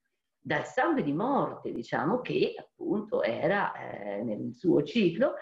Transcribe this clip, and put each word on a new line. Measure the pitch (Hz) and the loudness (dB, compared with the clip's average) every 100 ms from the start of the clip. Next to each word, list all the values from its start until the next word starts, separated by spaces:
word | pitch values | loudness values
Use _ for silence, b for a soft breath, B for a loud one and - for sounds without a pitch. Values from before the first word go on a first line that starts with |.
| _ _ _ _ | _ _ _ _
dal | - 147 - | -4 -2 -2
sangue | - 320 269 | 0 2 2
di | 147 | 0
morte, | 151 240 254 139 - - | 0 2 2 0 -4 -8
diciamo, | - - 120 143 247 | -8 -4 -2 0 0
che | - - 202 - | 0 0 0 -2
appunto | - - - 208 208 - | -14 -8 -2 -2 0 0
era, | 110 117 147 202 175 | 0 0 0 2 0
eh, | - - - 104 101 | -4 -10 -10 -6 -6
nel | 120 107 123 | -4 -4 -6
suo | - 170 143 | -2 4 4
ciclo, | - 233 180 170 277 - | 4 4 2 4 0 0